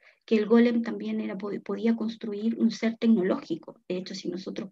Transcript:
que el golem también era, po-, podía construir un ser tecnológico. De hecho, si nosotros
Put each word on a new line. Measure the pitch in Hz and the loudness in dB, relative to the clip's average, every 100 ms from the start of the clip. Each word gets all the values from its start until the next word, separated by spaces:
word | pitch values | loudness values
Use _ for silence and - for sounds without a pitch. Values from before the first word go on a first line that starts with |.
| _ _ - | _ _ 0
que | 220 | 2
el | 202 | 6
golem | 233 240 233 | 6 6 2
también | 226 202 214 220 | -2 -6 -4 -4
era, | 220 196 | -4 -6
po-, | 202 190 | -8 -8
podía | - 202 226 226 | -6 -2 0 0
construir | 220 - 226 202 220 233 | -2 -6 -8 -4 -2 2
un | 226 | 0
ser | - 226 226 | 0 -4 2
tecnológico. | 226 220 185 277 - 160 - - - | 4 4 4 0 -4 -8 -10 -14 -8
De | 185 | -8
hecho, | 190 190 | -8 -8
si | 190 | -8
nosotros | 180 - 190 190 | -8 -8 -10 -10